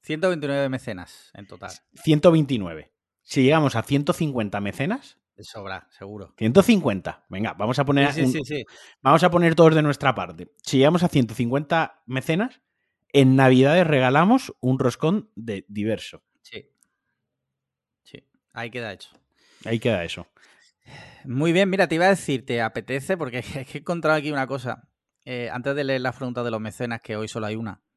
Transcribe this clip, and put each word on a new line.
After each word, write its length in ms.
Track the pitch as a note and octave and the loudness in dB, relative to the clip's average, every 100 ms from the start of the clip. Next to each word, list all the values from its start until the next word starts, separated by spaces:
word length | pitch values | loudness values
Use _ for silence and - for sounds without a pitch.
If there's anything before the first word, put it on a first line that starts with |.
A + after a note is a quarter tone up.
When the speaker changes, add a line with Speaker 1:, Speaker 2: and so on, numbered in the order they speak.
Speaker 1:
Ciento 260 | - D#3 F#3 | -8 -2 -2
veintinueve 400 | F3 C#3 C#3 C#3 | -2 -4 -2 -2
mecenas 640 | B2+ - G2 E2+ - _ | -4 -8 -12 -14 -20 _
en 140 | - G2 | -20 -20
total. 240 | F#2 F#2 - _ | -16 -16 -18 _
Speaker 2:
Ciento 360 | _ - D3+ F3+ | _ 0 4 6
veintinueve. 600 | D#3+ C#3 B2 F#2 D#2 - _ _ _ | 4 2 -2 -6 -12 -18 _ _ _
Si 200 | _ - | _ 2
llegamos 340 | C3 D#3+ C#3+ A#2 | 4 4 2 -2
a 60 | |
ciento 280 | - C#3 D3 | -2 -2 -2
cincuenta 480 | E3+ D#3+ B2+ G#2 G2+ | -2 -2 -4 -4 -6
mecenas. 580 | G2+ - C#3+ B3+ - _ _ _ | -8 -6 -6 -6 -10 _ _ _
Speaker 1:
De 80 | G#2 | -20
sobra, 420 | A2 G2 F#2+ _ | -16 -14 -14 _
seguro. 420 | _ G2+ G#2 F#2 _ | _ -16 -16 -18 _
Speaker 2:
Ciento 240 | A2 D3+ | 4 4
cincuenta. 640 | F#3+ G#3+ C#3 F#2+ D#2 - _ | 6 4 2 -4 -8 -14 _
Venga, 240 | F#2 G#2+ | -8 -6
vamos 260 | E2 G#2 B2+ | -4 -4 -2
a 60 | C3+ | 0
poner 260 | C#3+ C#3+ | 2 2
Speaker 1:
Sí, 80 | C#3+ | 0
sí, 60 | C3 | -2
Speaker 2:
un, 60 | |
Speaker 1:
sí, 60 | D#3 | -2
sí. 220 | C3 D3 A2+ - - _ | -6 -10 -10 -20 -20 _
Speaker 2:
vamos 220 | C3+ D#3+ | 2 4
a 80 | F3+ | 4
poner 240 | E3+ E3+ D#3+ | 4 2 6
todos 180 | E3 D#3+ | 6 6
de 60 | |
nuestra 320 | D3+ C#3 C#3 | 2 0 0
parte. 380 | G#2+ F2+ E2+ F2+ _ | -2 -6 -12 -20 _
Si 160 | - C3 | -2 4
llegamos 260 | C3+ E3+ | 4 4
a 40 | F3 | 2
ciento 260 | D3 A#2 | 0 -2
cincuenta 680 | A2 A#2 C3+ D3 E3 D#3 _ - | -2 -4 -2 -2 -2 -2 _ -8
mecenas, 560 | C3 B2+ E3 A#3+ _ _ _ _ _ _ | -8 -4 -4 -4 _ _ _ _ _ _
en 240 | C#3+ C3 C3 | 4 6 6
Navidades 500 | C3 B2+ C3+ E3+ E3 | 6 6 6 4 2
regalamos 680 | C#3+ B2+ C3+ F3+ A#3 - - | 2 4 4 4 2 0 -6
un 180 | B2+ C3 | -2 0
roscón 520 | C3 - D#3 F3+ - - | 0 0 -2 -2 -6 -16
de 300 | A2+ G2 - | -10 -10 -10
Diverso. 520 | G#2 G#2 G#2 - F2 _ _ | -6 -4 -4 -6 -20 _ _
Speaker 1:
Sí. 280 | _ A2+ - _ _ _ _ _ _ _ _ _ _ _ _ _ | _ -20 -20 _ _ _ _ _ _ _ _ _ _ _ _ _
Sí. 240 | _ A#2+ _ _ _ | _ -20 _ _ _
Ahí 180 | - A#2+ | -12 -10
queda 200 | B2 A2+ | -10 -10
hecho. 180 | F#2 - _ _ _ _ _ - | -12 -18 _ _ _ _ _ -6
Speaker 2:
Ahí 140 | A2+ | -2
queda 240 | B2 G2+ | 0 -2
eso. 240 | E2+ - G2 _ _ _ _ _ _ - - - | -4 -10 -16 _ _ _ _ _ _ -20 -20 -20
Speaker 1:
Muy 300 | C3+ B2 D#3+ | -8 -2 2
bien, 160 | E3+ G3 | 2 2
mira, 180 | F#3+ E3 | 2 0
te 80 | D#3+ | 2
iba 100 | F#3 | 2
a 20 | |
decir, 360 | F#3+ - C3 - | 2 0 -4 -2
¿te 160 | A#2+ | -4
apetece? 540 | A2+ - G#2+ C3+ C#3 F#3+ | -2 -6 -6 -8 -4 -6
Porque 220 | C#3 B2 | -4 -8
<laughs> 0 | |
es 60 | - D3 B2 | -10 -12 -12
que 100 | D3 | -14
he 40 | |
encontrado 360 | - E3+ D#3 D#3 | -8 -4 0 0
aquí 140 | D3 | -2
una 160 | D3 C3 | -4 -4
cosa. 420 | C3+ B2 - _ _ _ _ | -6 -8 -10 _ _ _ _
Eh, 260 | - B2+ A#2+ | -12 -10 -8
antes 260 | B2 B2+ C#3 | -6 -4 -2
de 100 | C#3 | -2
leer 160 | C3 | -2
las 140 | B2+ B2+ | -4 -6
preguntas 260 | B2+ B2 | -8 -6
de 80 | A#2+ | -4
los 80 | A2 | -4
mecenas, 400 | G#2+ - A#2+ A2+ | -8 -8 -8 -8
que 140 | - G#2+ | -8 -8
hoy 120 | A2 | -6
solo 160 | A#2 G#2+ | -6 -6
hay 100 | A2 | -6
una, 260 | A2+ F#2 _ | -8 -12 _